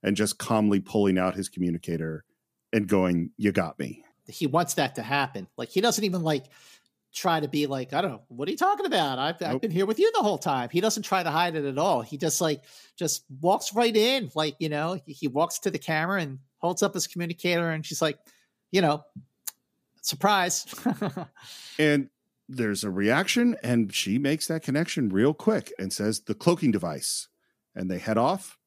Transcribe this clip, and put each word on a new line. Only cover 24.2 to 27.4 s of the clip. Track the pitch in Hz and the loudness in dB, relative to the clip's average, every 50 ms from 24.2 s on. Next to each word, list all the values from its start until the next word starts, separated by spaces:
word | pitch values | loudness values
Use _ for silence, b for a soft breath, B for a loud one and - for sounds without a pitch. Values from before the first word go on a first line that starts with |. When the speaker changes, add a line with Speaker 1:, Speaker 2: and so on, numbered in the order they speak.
| 143 135 156 156 - | 2 2 0 0 -2
Speaker 1:
that | - 165 160 | -4 -4 -4
connection | - - 131 147 170 - - 160 131 104 | -2 -2 0 0 0 -2 -2 -2 0 2
real | 92 98 113 143 156 | 4 4 4 4 2
quick | - - 220 220 170 - - - - | 2 0 0 0 0 -4 -6 -10 -8
and | 92 95 | -6 -6
says, | - - 101 - 110 - | -4 -2 -2 -2 -2 -4
"The | _ - 107 | _ -8 -8
cloaking | - - 170 175 165 165 131 | 0 2 2 2 4 2 2
device." | 101 98 85 85 78 69 - - - - - _ _ _ | 2 2 -2 -4 -6 -6 -6 -6 -6 -6 -8 _ _ _